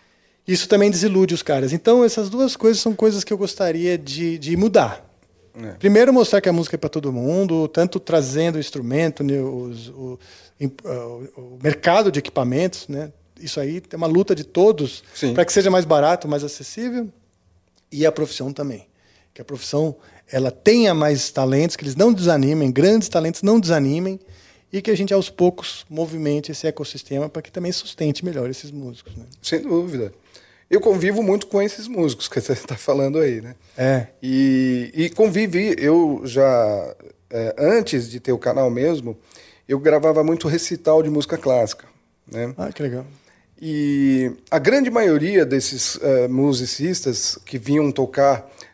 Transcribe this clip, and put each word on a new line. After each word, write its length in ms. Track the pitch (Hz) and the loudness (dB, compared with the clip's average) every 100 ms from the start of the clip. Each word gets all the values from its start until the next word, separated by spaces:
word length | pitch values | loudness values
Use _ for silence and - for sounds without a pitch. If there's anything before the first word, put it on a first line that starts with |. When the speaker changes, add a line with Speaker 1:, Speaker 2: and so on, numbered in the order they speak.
| _ _ _ _ - | _ _ _ _ -4
Speaker 1:
Isso 200 | 185 - | -2 2
também 240 | 202 202 | 4 4
desilude 420 | 180 202 190 185 | 2 2 2 2
os 80 | 170 | 0
caras. 320 | - 139 131 | -2 -2 0
Então, 300 | 160 - 247 | 0 4 4
essas 260 | 233 226 202 | 4 0 -4
duas 260 | 233 262 - | -2 -2 2
coisas 240 | 220 220 | 2 2
são 120 | 226 | 0
coisas 300 | 208 220 202 | 2 0 0
que 100 | - | -4
eu 40 | 202 | -4
gostaria 600 | 196 - 185 165 175 175 | -4 -2 -2 0 -2 -2
de, 400 | 139 143 170 165 | -4 -6 -4 -4
de 180 | 143 175 | -2 0
mudar. 480 | 214 190 120 - - _ _ _ _ - | 4 4 2 -4 -18 _ _ _ _ -18
Speaker 2:
É. 100 | 110 - | -16 -2
Speaker 1:
Primeiro, 340 | 196 208 247 | 4 6 6
mostrar 280 | 254 214 202 | 6 4 2
que 80 | 190 | 2
a 40 | |
música 220 | 170 165 160 | 0 -2 -4
é 20 | |
pra 120 | 151 | -6
todo 220 | 160 143 | -4 -4
mundo, 560 | 127 127 175 196 165 156 | -4 -2 0 0 0 0
tanto 300 | - 175 185 | 0 0 -2
trazendo 580 | - 165 131 143 165 156 | 0 0 0 0 -2 -2
o 20 | |
instrumento, 640 | 143 143 120 139 165 147 | -6 -8 -4 -2 -2 -2
né, 180 | 143 139 | -2 -2
os, 460 | 131 127 123 117 117 | -4 -6 -10 -14 -16
o, 300 | 131 131 123 - - _ - | -16 -16 -16 -20 -20 _ -8
im-, 100 | 139 135 196 | -8 -8 -12
ah, 40 | 127 120 | -10 -10
o, 220 | 120 135 - | -14 -18 -20
o 220 | 123 127 | -20 -4
mercado 480 | 147 147 170 185 202 | -2 0 4 4 4
de 80 | 143 | 0
equipamentos, 680 | - - 123 131 180 - - | -4 -2 -2 0 -2 -4 -12
né? 240 | 143 151 - _ _ | -12 -12 -16 _ _
Isso 200 | 156 - | -10 -6
aí 220 | 139 170 - | -6 -8 -10
é 40 | 165 | -4
uma 120 | 165 | 0
luta 280 | 165 196 170 | 2 2 -2
de 80 | |
todos 600 | 165 - 202 180 139 - - | -2 4 4 4 -2 -8 -16
Speaker 2:
Sim. 200 | - 135 | -4 -2
Speaker 1:
pra 100 | 120 | 2
que 80 | 170 | 2
seja 200 | - 196 | 2 4
mais 140 | 185 160 | 2 4
barato, 420 | 156 147 175 151 | 4 4 0 -2
mais 160 | 147 | -4
acessível. 680 | 143 - 139 - 247 240 220 _ _ _ _ _ _ _ _ | -6 -12 -14 -10 -8 -6 -8 _ _ _ _ _ _ _ _
E 140 | 143 156 | 0 0
a 60 | |
profissão 420 | 151 151 - 135 | 0 -6 -6 -10
também. 320 | 143 147 107 _ _ _ _ _ | -8 -10 -10 _ _ _ _ _
Que 80 | - | -20
a 40 | 123 | -14
profissão 500 | 139 - 143 156 143 _ _ - | -12 -4 -2 -2 -4 _ _ -6
ela 200 | 131 131 | -2 -2
tenha 420 | - - 233 220 | 2 4 6 4
mais 360 | 160 151 139 - | 4 2 0 -2
talentos, 440 | - 131 135 165 - | -2 0 2 0 -2
que 80 | |
eles 120 | 143 135 | -6 2
não 160 | 220 | 4
desanimem, 580 | 208 175 156 135 156 139 | 4 2 2 2 2 0
grandes 360 | 127 175 226 - | 4 4 4 2
talentos 320 | 175 160 175 | -2 -2 -2
não 160 | 196 226 | 2 2
desanimem, 600 | 170 165 135 151 190 190 - - _ _ _ | 4 2 2 -2 -4 -8 -14 -20 _ _ _
e 80 | 190 | -6
que 100 | 196 | -2
a 60 | 196 | -2
gente, 160 | 196 | 2
aos 160 | 196 185 | 0 0
poucos, 560 | - 180 175 - - - | 0 0 0 -10 -14 -12
movimente 600 | 156 165 160 151 147 147 | -6 -6 -4 -2 -2 -4
esse 160 | 147 160 | -6 -6
ecossistema 640 | 151 147 135 - 139 147 | -6 -10 -12 -8 -6 -6
pra 120 | 160 | -8
que 100 | - | -12
também 200 | - 180 | -10 -8
sustente 540 | 180 - - 151 143 180 | -8 -10 -4 -4 -2 -6
melhor 240 | 151 123 | -6 -6
esses 220 | 135 147 | -8 -14
músicos, 440 | 143 131 117 - 110 | -14 -14 -16 -18 -20
né? 80 | 117 - | -20 -14
Speaker 2:
Sem 200 | - 160 | -6 -4
dúvida. 500 | 143 170 175 139 104 - _ - _ _ - | 0 -2 -2 -6 -8 -10 _ -20 _ _ 0
Eu 120 | 202 | 2
convivo 400 | 220 190 180 208 | 4 2 0 0
muito 240 | 208 202 - | 0 0 0
com 140 | 202 | -2
esses 260 | 202 208 220 | -2 -4 -10
músicos 400 | 226 160 113 - | -2 -2 -2 -6
que 140 | - | -6
você 140 | - 127 | -4 -6
<laughs> 100 | - | -6
tá 80 | 120 | -8
falando 440 | - 139 135 151 | -2 0 0 0
aí, 200 | 151 113 | 0 -2
né? 160 | 117 127 _ - | -8 -18 _ -2
Speaker 1:
É. 300 | 131 131 113 - | 0 2 -2 -8
Speaker 2:
E, 720 | 127 131 135 131 131 123 117 156 | -2 2 4 4 2 -2 -4 -4
e 140 | 165 | -2
convivi, 640 | 170 214 180 214 170 214 - | 2 2 2 0 0 0 0
eu 440 | 143 170 165 139 131 | 4 4 4 0 -2
já, 680 | 123 135 123 107 104 71 - - _ - | 2 4 4 2 0 -6 -12 -20 _ -10
é, 260 | 117 113 - | -6 -6 0
antes 520 | 147 226 208 139 117 | 2 2 0 -4 -4
de 100 | 120 | -8
ter 120 | - | -4
o 40 | 123 | -2
canal 300 | 123 127 131 | 0 0 0
mesmo, 460 | 120 143 160 117 110 _ - - _ - | 0 0 -2 -6 -14 _ -20 -20 _ -6
eu 100 | 139 | 0
gravava 440 | 151 151 156 156 | 2 4 4 4
muito 240 | 156 165 160 | 2 0 -2
recital 540 | 160 - 175 - 156 | -2 -4 -2 2 4
de 60 | 156 | 4
música 280 | 147 143 160 | -2 -4 -4
clássica, 480 | 135 123 110 - - _ _ _ - | 0 2 0 -4 -18 _ _ _ -14
né? 240 | 113 120 131 | -8 -8 -8
Speaker 1:
Ah, 140 | 185 | -10
que 80 | - | -6
legal. 240 | 147 123 135 143 _ _ _ - | -8 -8 -12 -20 _ _ _ -14
Speaker 2:
E 680 | 160 151 147 143 139 131 127 - - | -8 -4 -2 2 2 2 0 -6 -2
a 80 | 160 | 0
grande 300 | 139 269 254 | 4 4 2
maioria 560 | 233 208 151 160 202 139 | 2 2 2 2 2 2
desses, 520 | 135 - 131 - - | 0 -2 -6 -6 -4
é, 260 | 143 131 127 | 0 2 2
musicistas 1120 | 127 143 127 123 - 160 175 139 117 - - - | 2 2 0 -4 -4 -4 -4 -4 -4 -4 -8 -10
que 120 | 135 | -10
vinham 320 | 110 147 147 | -2 0 0
tocar, 600 | 131 127 - 139 123 - - - | 0 -2 2 2 2 -4 -20 -20